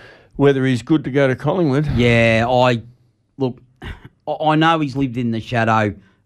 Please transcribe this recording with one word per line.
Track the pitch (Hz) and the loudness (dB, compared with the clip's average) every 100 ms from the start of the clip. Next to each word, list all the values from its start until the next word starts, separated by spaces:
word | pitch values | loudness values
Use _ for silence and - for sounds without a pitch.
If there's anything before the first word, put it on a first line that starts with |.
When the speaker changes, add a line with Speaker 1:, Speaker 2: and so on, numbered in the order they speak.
| - - _ - | -20 -20 _ 0
Speaker 1:
Whether | 139 135 131 | 2 2 0
he's | 123 | -2
good | 120 160 147 | 0 -2 0
to | |
go | 131 139 | 0 0
to | 127 | 0
Collingwood. | 143 190 160 135 147 120 | -2 -2 0 0 0 0
Speaker 2:
Yeah, | 120 117 113 113 117 | 2 4 4 2 2
I, | 127 127 120 - _ _ _ _ - | 2 2 0 -6 _ _ _ _ -6
look, | 131 - _ _ - - - _ - | -6 -6 _ _ -16 -16 -20 _ -12
I, | 151 | -4
I | 156 156 | 0 2
know | 160 165 | 2 2
he's | 147 127 | -2 -4
lived | 135 117 | -4 -4
in | 120 | -4
the | 113 | -6
shadow | 110 120 113 110 107 101 - _ | -4 -2 0 2 0 -4 -14 _